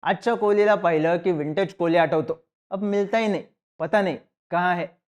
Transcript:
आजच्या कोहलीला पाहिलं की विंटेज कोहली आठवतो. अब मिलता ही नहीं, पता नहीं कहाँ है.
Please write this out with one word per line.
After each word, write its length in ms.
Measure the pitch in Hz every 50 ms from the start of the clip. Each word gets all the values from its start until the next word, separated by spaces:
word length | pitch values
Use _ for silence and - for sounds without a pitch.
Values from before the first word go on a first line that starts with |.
| -
आजच्या 320 | 160 196 180 - 233 233
कोहलीला 400 | 202 208 208 208 208 208 214 208
पाहिलं 420 | 196 - 170 165 156 156 160 170
की 160 | 175 175 190 175
विंटेज 420 | 151 147 151 156 175 196 170 -
कोहली 220 | _ 175 170 165
आठवतो. 420 | 170 165 151 151 160 143 117 165 - _ _ _ _ _ _
अब 120 | - 196 208
मिलता 360 | 208 202 202 202 190 208 226
ही 80 | 226
नहीं, 160 | 214 196 160 - _ _ _ _ _ _ _
पता 200 | 156 160 - 214
नहीं 160 | 196 185 151 - - _ _ _ _ _
कहाँ 240 | - 170 180 180 180
है. 100 | 175 165 143 _ _ _